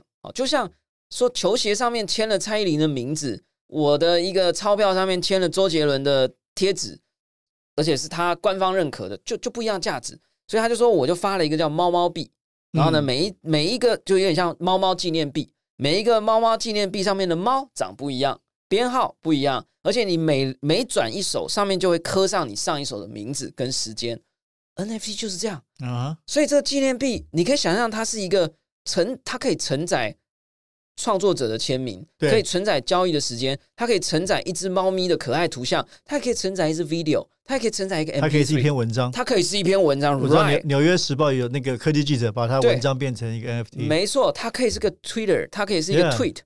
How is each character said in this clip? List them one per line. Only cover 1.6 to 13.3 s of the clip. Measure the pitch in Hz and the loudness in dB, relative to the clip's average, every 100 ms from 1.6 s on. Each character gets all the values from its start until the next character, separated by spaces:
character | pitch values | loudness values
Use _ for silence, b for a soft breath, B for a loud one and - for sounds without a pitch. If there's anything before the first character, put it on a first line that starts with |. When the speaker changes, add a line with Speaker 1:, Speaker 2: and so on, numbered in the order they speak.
| 214 | 2
Speaker 1:
上 | 208 240 | 0 0
面 | 233 202 | -2 -2
签 | - 220 | -2 0
了 | 196 | 0
蔡 | 208 214 | 0 -2
依 | |
林 | 202 151 | 0 2
的 | 156 | 2
名 | 135 120 151 | 0 -4 -4
字， | 143 101 - _ _ | -4 -6 -10 _ _
我 | 151 147 147 | 0 2 4
的 | 165 175 | 4 2
一 | 180 | 2
个 | 185 180 | 2 2
钞 | 170 202 202 | 0 0 2
票 | 208 | 2
上 | 185 190 | 2 0
面 | 180 | 0
签 | 170 190 | 0 0
了 | 175 | 0
周 | 165 190 | 2 2
杰 | 160 151 | 2 2
伦 | 135 | 0
的 | 139 135 131 - _ | 2 2 2 -2 _
贴 | - 190 | -2 0
纸， | 190 113 78 _ _ _ _ _ _ _ - | 0 -6 -12 _ _ _ _ _ _ _ -2
而 | |
且 | 160 139 | 0 0
是 | - | -2
他 | 165 175 170 | -2 -2 0
官 | 202 190 | 0 0
方 | 185 190 | 0 2
认 | 156 | 0
可 | - 98 | -4 -10
的， | 101 - | -10 -8
就， | 214 | -6
就 | - | -6
不 | - | -6
一 | 220 | -4
样 | 196 | -4
价 | 208 143 | -4 -6
值。 | - - _ _ - | -8 -16 _ _ -4
所 | 220 | 0
以 | |
他 | 226 | 0
就 | 233 | 2
说， | 240 | 4
我 | 196 131 | 4 2
就 | 175 | 0
发 | 208 190 | 0 0
了 | 156 | 0
一 | |
个 | 156 | 0
叫 | 160 | 0
猫 | 156 175 | 2 2
猫 | 175 175 | 2 0
币， | 170 - _ _ _ _ | -2 -10 _ _ _ _
然 | 160 | 0
后 | 156 | 2
呢， | 156 | 2
Speaker 2:
嗯。 | 139 | 2
Speaker 1:
每 | 127 | 0
一， | 190 | -2